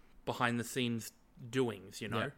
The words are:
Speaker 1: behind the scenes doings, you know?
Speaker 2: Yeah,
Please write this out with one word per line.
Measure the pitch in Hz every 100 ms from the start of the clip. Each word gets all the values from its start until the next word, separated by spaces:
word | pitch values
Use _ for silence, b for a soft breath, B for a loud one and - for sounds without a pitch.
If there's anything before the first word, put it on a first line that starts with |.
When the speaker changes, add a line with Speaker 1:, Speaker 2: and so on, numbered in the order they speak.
| b - -
Speaker 1:
behind | - 123 120
the |
scenes | 110 135 120 113 - - - - 123
doings, | 131 120 98 98 -
you | 107
know? | 107
Speaker 2:
Yeah, | 101